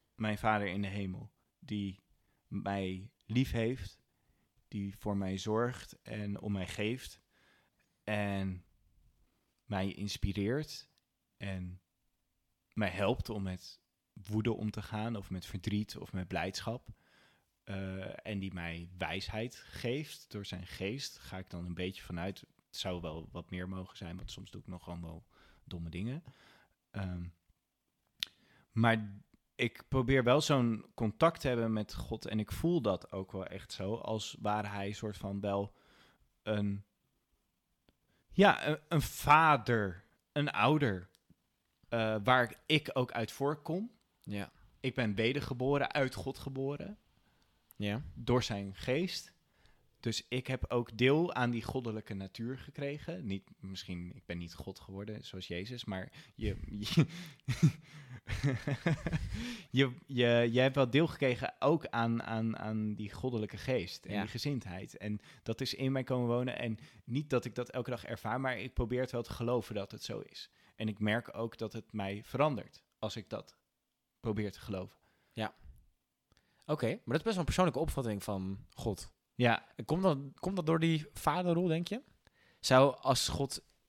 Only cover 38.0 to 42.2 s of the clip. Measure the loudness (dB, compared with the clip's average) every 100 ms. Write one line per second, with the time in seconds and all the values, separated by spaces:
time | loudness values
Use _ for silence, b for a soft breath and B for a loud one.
38 | _ _ _ 8 8 8 2 -2 2 2
39 | 2 -2 8 8 10 6 4 2 0 -4
40 | -14 _ _ -2 -2 4 4 6 4 2
41 | -4 _ _ _ _ _ _ _ _ 0
42 | 2 2